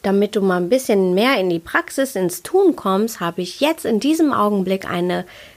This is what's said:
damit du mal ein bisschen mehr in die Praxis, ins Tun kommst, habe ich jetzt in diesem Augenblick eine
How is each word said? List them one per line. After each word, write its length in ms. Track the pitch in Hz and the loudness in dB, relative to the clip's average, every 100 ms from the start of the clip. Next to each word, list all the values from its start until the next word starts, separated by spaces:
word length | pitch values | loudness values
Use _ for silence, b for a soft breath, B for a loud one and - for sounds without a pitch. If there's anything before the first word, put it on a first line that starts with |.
| 196 | 0
damit 300 | 196 202 214 | 2 0 0
du 40 | |
mal 160 | 190 180 | 0 0
ein 140 | 175 | 2
bisschen 420 | 254 - 202 185 | 0 2 2 2
mehr 260 | 185 247 254 | 2 2 2
in 120 | 185 | 0
die 80 | 170 | -2
Praxis, 580 | - 320 339 - 262 - | -2 -4 -4 -4 -2 -2
ins 260 | 185 - | -4 -4
Tun 340 | - 370 381 - | -2 2 4 2
kommst, 440 | 196 190 226 - | 0 0 0 -4
habe 220 | 170 170 | -6 -4
ich 180 | 180 - | -8 -2
jetzt 240 | 285 330 | -2 0
in 160 | - 214 | -2 0
diesem 320 | 269 320 302 | 0 2 2
Augenblick 560 | 214 208 202 185 190 185 | 2 2 0 0 -2 -4
eine 380 | 180 180 175 180 B B | -4 -2 -2 -6 B B